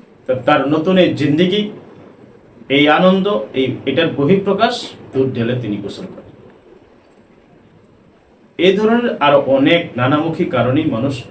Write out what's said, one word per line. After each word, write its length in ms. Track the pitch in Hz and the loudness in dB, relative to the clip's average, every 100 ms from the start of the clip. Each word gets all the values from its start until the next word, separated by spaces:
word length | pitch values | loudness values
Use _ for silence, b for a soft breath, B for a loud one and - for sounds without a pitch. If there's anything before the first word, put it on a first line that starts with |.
| - _ - | -20 _ -6
তা 80 | |
তার 340 | 123 - 143 135 | -4 0 0 0
নতুন 300 | 156 180 185 | -2 0 2
এই 160 | 156 | 2
জিন্দেগি, 560 | 123 143 151 180 208 208 - - - - - - - - - - | 2 0 2 2 0 -4 -8 -20 -20 -20 -20 -20 -20 -20 -16 -2
এই 200 | 139 147 | 2 4
আনন্দ, 520 | 165 185 190 196 - - | 4 4 2 0 -2 -4
এই, 240 | 131 127 - 139 | -4 -2 -4 -4
এটার 220 | 156 165 135 | -2 -2 0
বহিঃপ্রকাশ 760 | 143 190 202 190 240 - - - - | 0 0 0 0 0 -2 -10 -16 -8
দুধ 220 | 135 127 | -4 -2
ঢেলে 260 | 117 113 123 | -2 -4 -4
তিনি 160 | 104 98 | -4 -6
গোসল 300 | 98 - 92 | -8 -12 -14
করেন। 220 | - - - - - - - _ _ _ _ _ _ _ _ _ _ _ _ _ _ _ _ _ - | -16 -20 -20 -20 -20 -20 -20 _ _ _ _ _ _ _ _ _ _ _ _ _ _ _ _ _ 0
এই 180 | 180 196 | 2 2
ধরনের 400 | 214 240 240 - | 2 2 0 0
আরো 240 | 143 143 | 2 2
অনেক 500 | 127 135 151 170 - 120 | 2 2 2 2 -2 -2
নানামুখী 480 | 131 151 160 170 | 0 0 -2 -4
কারণেই 400 | - 127 123 147 | -2 0 0 0
মানুষ 400 | 147 113 135 - - | 0 -2 -4 -6 -8